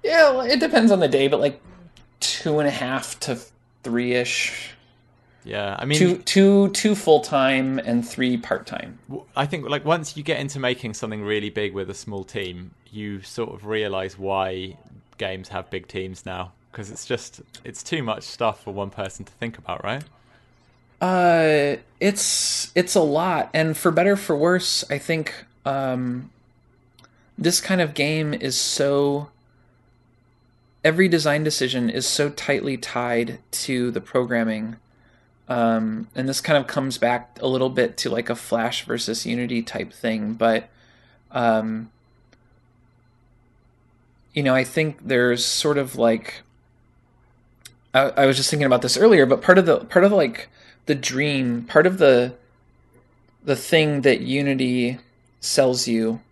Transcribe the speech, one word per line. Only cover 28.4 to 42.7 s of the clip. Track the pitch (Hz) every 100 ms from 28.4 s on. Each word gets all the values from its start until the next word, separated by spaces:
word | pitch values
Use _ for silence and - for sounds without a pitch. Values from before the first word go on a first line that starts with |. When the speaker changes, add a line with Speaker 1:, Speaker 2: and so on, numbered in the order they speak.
| 135 123
Speaker 1:
so, | - - 139 139 143 143 147 _ _ _ _ _ _ _ _ _ _ _ _ _ _ _
every | 160 165 190
design | 170 151 147
decision | 156 - 127 131 120
is | - 127
so | - 143
tightly | 143 - 139 139 131
tied | - 120 120 117 117 123 _
to | - - 127 123
the | 113
programming. | - 131 120 117 113 110 110 117 _ _ _ _ _ _ -
Um, | 123 117 113 110 110 -
and | - 131
this | 131
kind | - 147
of | 131
comes | - 135 123
back | 120 123 - -
a | 131
little | 131 131
bit | 131 120 -
to, | -
like, | 113 117
a | 123
Flash | - 117 117 123
versus | - 120 - 113 -
Unity | 120 123 120
type | 117 - 113
thing, | - 117 110 107
but, | 113 113 113 - _ _ _ _ _ _
um, | 127 117 110 110 110 113 _ _ _ _ _ _ _ _